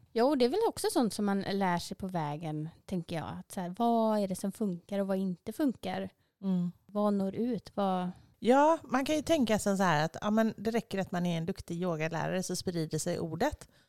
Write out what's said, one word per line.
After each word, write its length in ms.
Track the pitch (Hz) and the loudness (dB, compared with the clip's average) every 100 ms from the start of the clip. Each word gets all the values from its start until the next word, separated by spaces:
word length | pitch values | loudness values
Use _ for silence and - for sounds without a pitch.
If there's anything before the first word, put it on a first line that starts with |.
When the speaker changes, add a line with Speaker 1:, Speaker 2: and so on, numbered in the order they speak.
| _ | _
Speaker 1:
Jo, 220 | 220 262 294 | 2 2 4
det 100 | 247 | 2
är 40 | |
väl 100 | 370 453 | 4 0
också 200 | - 427 | 0 0
sånt 220 | 339 226 | 2 2
som 120 | - 202 | 0 0
man 160 | 196 | 0
lär 360 | - 196 190 175 | 0 0 2 0
sig 200 | - - | -4 -8
på 100 | 190 | -6
vägen, 600 | 175 147 151 165 151 156 - - | -4 -4 -4 -6 -6 -6 -10 -6
tänker 300 | 185 - 165 | -6 -4 -6
jag. 120 | 92 175 | -6 -10
Att 120 | - | -10
så 100 | - | -8
här, 140 | 175 185 | -6 -2
vad 420 | 233 233 220 214 | 2 2 2 2
är 80 | 196 | 0
det 80 | 185 | -2
som 160 | 196 | -4
funkar 480 | - 208 170 - 202 | -2 -4 -4 -4 -4
och 80 | 196 | 0
vad 100 | 190 | 0
inte 360 | 190 175 - | -2 -4 -8
funkar? 560 | 226 294 - 185 185 190 - _ _ | -2 -2 0 -6 -6 -8 -12 _ _
Speaker 2:
Mm. 300 | 190 180 175 - - | -2 0 0 -6 -8
Speaker 1:
Vad 280 | 208 208 | 0 2
når 220 | 202 190 - | 2 0 -2
ut? 360 | 240 240 - - | -2 -2 -6 -2
Vad 360 | 196 185 180 - - _ | 0 0 -2 -8 -20 _
Speaker 2:
Ja, 380 | 208 269 302 320 | 4 6 6 4
man 220 | 254 247 277 | 0 -2 0
kan 100 | 302 | -2
ju 60 | |
tänka 380 | 294 320 220 208 | 2 2 4 2
sig 180 | 208 190 | 2 2
så 60 | |
här 220 | 185 151 160 | 4 4 2
att, 120 | - | -2
ja, 100 | 208 | 0
men 220 | 220 220 - | 2 2 0
det 140 | 214 | -2
räcker 280 | 220 - 196 | -2 -2 -4
att 120 | 185 | -2
man 140 | 175 175 | -2 0
är 120 | 165 | 0
en 80 | 165 | -2
duktig 360 | 190 - 170 | -6 -8 -4
yogalärare 640 | 180 156 160 160 151 180 | -2 -2 -2 -2 -2 -2
så 120 | 180 185 | -2 -4
sprider 420 | - 170 156 156 | -2 -2 -2 -2
sig 200 | 175 170 | -2 -2
ordet. 480 | 170 160 285 - - _ | -4 -2 -2 -2 -14 _